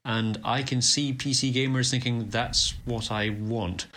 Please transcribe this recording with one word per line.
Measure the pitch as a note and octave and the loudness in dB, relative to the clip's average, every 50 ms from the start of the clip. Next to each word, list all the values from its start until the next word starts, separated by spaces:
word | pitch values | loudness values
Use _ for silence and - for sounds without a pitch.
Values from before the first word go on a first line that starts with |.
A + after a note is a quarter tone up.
| _ | _
and | A#2+ A2+ A2+ A2 A2 G#2+ G#2+ - | -2 0 0 2 0 -2 -2 0
I | A2 A#2+ C3+ C3+ | 0 0 0 0
can | - C3 B2+ | 0 0 2
see | B2 - - D3 D3 C#3 C3 | 4 4 4 4 2 0 -2
P | C3 - C#3+ C3 | -2 -2 0 0
C | - - C3 B2 | 2 2 2 2
gamers | C3 C3+ C3 C3 C3 B2 B2+ | 2 2 2 2 2 2 2
thinking, | C#3 B2 - B2 A#2+ A#2 A2 G2+ | 0 0 0 0 0 0 -2 -2
"That's | G#2 A2+ B2 A#2+ - - - - - - - | -2 -2 -2 0 0 2 2 0 -2 -4 -6
what | B2 A#2+ A2+ A2+ - | -4 -4 -4 -2 -2
I | A2 G#2+ G#2 G#2+ | -2 0 0 -2
want." | G#2 G#2 G#2+ G#2+ A2+ A2+ G2 F2 F2+ F2+ - - - | -2 -2 -4 -2 -2 -2 -2 -2 -4 -6 -8 -10 -14